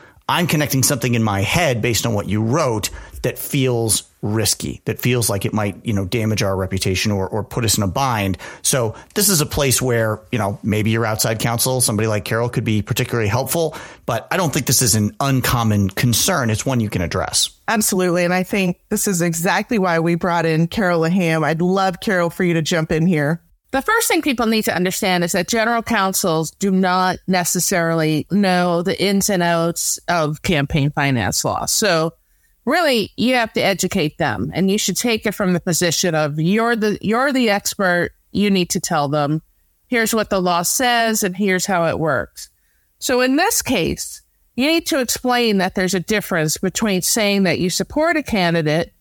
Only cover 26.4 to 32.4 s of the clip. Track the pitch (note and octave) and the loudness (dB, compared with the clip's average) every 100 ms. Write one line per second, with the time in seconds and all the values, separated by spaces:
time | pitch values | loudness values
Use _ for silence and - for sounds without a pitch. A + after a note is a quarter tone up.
26.4 | D#3+ - G3 F#3+ F#3 F#3 F#3 - - F#3 | -2 -2 0 2 2 2 2 -2 -2 0
27.4 | F3 F3+ - F#3 E3 E3 D#3 D#3 - G3 | 0 -2 0 0 2 2 2 0 0 0
28.4 | G3 F3+ F3+ E3+ F3+ - F#3+ G3 F#3+ F#3+ | 2 2 2 0 0 0 2 2 2 0
29.4 | F3 E3+ E3+ E3+ - - - F3 D3+ D#3 | 2 2 0 -2 -4 -6 -2 0 0 -2
30.4 | - D#3+ C#3+ D3+ C#3+ D#3 C#3 B2+ F#2+ - | 0 0 0 0 0 0 0 0 0 -2
31.4 | C3 G2 - - G#3+ E3 E3 - _ _ | -2 -4 -2 0 2 2 0 -6 _ _